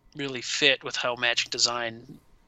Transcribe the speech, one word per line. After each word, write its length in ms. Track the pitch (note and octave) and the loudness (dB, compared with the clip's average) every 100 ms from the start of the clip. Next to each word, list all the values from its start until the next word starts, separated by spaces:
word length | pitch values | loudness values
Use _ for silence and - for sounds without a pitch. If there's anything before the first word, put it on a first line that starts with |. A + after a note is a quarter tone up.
| _ D3+ | _ -8
really 260 | C#3 B2+ | -6 -6
fit 420 | - - C#3+ C3 | -6 4 4 4
with 120 | - - | 0 -4
how 200 | B2 A#2+ | -2 0
Magic 340 | A#2+ A#2 - | 0 0 -2
Design 680 | B2 A#2+ A#2+ A#2 A2+ - - _ - | 0 0 0 -4 -8 -16 -20 _ -20